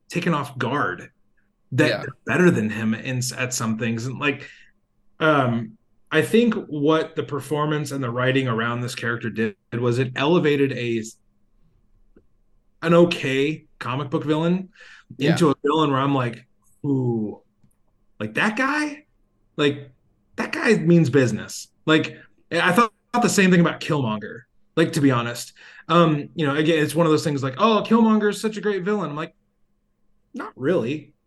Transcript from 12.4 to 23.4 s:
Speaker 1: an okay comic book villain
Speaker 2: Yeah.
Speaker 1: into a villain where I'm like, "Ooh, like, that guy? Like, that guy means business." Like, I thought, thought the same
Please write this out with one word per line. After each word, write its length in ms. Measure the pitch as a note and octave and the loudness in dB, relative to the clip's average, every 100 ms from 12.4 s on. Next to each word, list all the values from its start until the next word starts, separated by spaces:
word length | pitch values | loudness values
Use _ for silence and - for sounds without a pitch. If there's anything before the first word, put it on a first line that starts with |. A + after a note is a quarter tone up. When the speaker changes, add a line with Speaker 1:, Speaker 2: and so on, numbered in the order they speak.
| _ _ _ - | _ _ _ -6
Speaker 1:
an 120 | E3 | 4
okay 720 | E3+ E3+ - C#3+ C3 C#3+ D#3 _ - | 6 6 2 -2 0 0 -2 _ -12
comic 300 | A#2+ B2+ C#3 | -6 -6 -4
book 140 | D#3 | -4
villain 460 | C3+ D#3 E3+ F#3 F#3 - - - - - | 0 0 2 0 -4 -16 -20 -20 -18 -2
Speaker 2:
Yeah. 140 | C#3 | 0
Speaker 1:
into 200 | E3+ D#3+ | 4 2
a 40 | C3+ | 2
villain 280 | C#3+ D#3+ D3+ | 0 2 2
where 80 | C3+ | 2
I'm 160 | C#3 C#3 | 0 0
like, 320 | A#2+ G#2+ _ _ _ _ C#3+ | -2 -6 _ _ _ _ -4
"Ooh, 560 | C3+ B2 A2+ G#2 - _ _ _ _ _ _ _ - | -2 0 -2 -4 -10 _ _ _ _ _ _ _ -10
like, 140 | G#3+ - | -6 -2
that 200 | G3+ A3 | -2 0
guy? 480 | C4 D4+ D4+ C#4+ _ _ _ _ _ - | -2 -2 -4 -8 _ _ _ _ _ -2
Like, 340 | D3 B2+ - _ _ _ _ - | 0 -2 -12 _ _ _ _ -8
that 140 | A3+ | -8
guy 240 | D#4 C4 G3+ | -2 2 2
means 340 | D#3 E3+ C#3+ | 6 4 6
business." 580 | C#3+ B2 G2+ F#2+ - - _ - | 4 2 -2 -10 -14 -18 _ 2
Like, 320 | D#3+ D#3 - - _ - | 2 2 -10 -20 _ -6
I 200 | E3 E3 | 0 2
thought, 220 | F3+ A3+ _ _ | 4 2 _ _
thought 100 | - | 0
the 60 | G#3 | 2
same 220 | F#3+ | 4